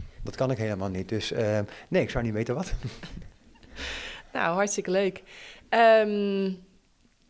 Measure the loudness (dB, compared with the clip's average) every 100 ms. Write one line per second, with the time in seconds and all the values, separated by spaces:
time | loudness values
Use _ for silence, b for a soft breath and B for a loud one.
0 | B B -10 -4 -2 0 -2 -2 -4 -4
1 | -4 -4 -2 -2 0 0 -2 B B 0
2 | 0 -2 -2 -2 -2 -4 -4 -4 -6 -10
3 | -14 -14 -16 -20 -20 -20 B B B B
4 | B B -8 -2 0 2 0 0 0 2
5 | 2 -2 B B B B 0 6 8 8
6 | 6 2 0 0 0 -2 -10 _ _ _
7 | _ _ _